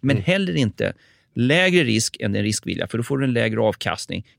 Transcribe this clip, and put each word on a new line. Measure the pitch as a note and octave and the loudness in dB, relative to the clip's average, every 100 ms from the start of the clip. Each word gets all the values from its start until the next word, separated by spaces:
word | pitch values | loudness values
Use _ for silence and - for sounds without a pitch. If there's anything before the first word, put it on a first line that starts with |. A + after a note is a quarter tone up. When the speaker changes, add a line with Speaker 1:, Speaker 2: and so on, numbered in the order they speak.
Speaker 1:
Men | C3 A#2+ | 0 0
Speaker 2:
Mm. | B2+ | 0
Speaker 1:
heller | F#3+ F#3 D#3+ | 0 0 0
inte | A2+ - - - _ _ _ | 0 0 -4 -4 _ _ _
lägre | A#2 B2 E3 F#3 F3+ | -2 2 4 4 4
risk | B2+ A2 - - | 4 2 0 -4
än | G#2+ | -4
din | G#2 | 0
riskvilja, | G#2 G#2 - F2+ - | 0 -2 -4 -4 -4
för | A#2 | -4
då | |
får | B2 C#3 | -2 -2
du | |
en | C3+ | 0
lägre | A#2 A2+ A2 | 0 0 2
avkastning. | A2 - - - - F2+ - | 0 0 -4 -6 -6 -10 -10